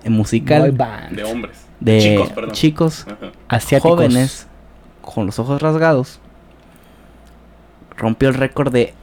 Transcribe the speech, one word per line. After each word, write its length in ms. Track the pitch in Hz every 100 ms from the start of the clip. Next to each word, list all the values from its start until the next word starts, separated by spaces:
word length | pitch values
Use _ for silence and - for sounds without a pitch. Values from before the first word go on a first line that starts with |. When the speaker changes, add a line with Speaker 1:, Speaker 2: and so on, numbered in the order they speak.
Speaker 1:
eh, 40 | 117
musical 500 | 110 104 117 131 151
Speaker 2:
Boy 100 | 151
band. 460 | 131 117 104 80 98
Speaker 3:
De 80 |
hombres. 320 | 107 117 - - - -
Speaker 1:
de 180 | 110 107
Speaker 3:
Chicos, 300 | 107 101 -
perdón. 220 | - 110
Speaker 1:
chicos 540 | - 156 151 160 - -
Speaker 3:
Ajá. 240 | 104 - - -
Speaker 2:
Asiáticos. 420 | 120 - 135 160
Speaker 1:
jóvenes 560 | 170 143 123 135 - - - - - - -
con 240 | - 113 98
los 120 | -
ojos 200 | 123 143
rasgados 600 | 156 156 165 139 131 - - - - - - - - - - - - - - - - _ - -
rompió 320 | 113 110 135
el 60 |
récord 380 | 127 131 143 131
de 220 | 123 113 -